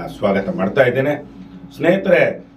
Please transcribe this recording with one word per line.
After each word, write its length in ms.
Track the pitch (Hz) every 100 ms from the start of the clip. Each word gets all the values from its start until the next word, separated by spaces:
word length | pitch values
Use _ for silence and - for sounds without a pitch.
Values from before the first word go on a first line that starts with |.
| 85 -
ಸ್ವಾಗತ 320 | 104 98 92 90
ಮಾಡ್ತಾ 260 | 95 139
ಇದ್ದೇನೆ. 420 | 127 123 139 143 - - - - - -
ಸ್ನೇಹಿತರೆ, 680 | 156 190 190 165 123 - -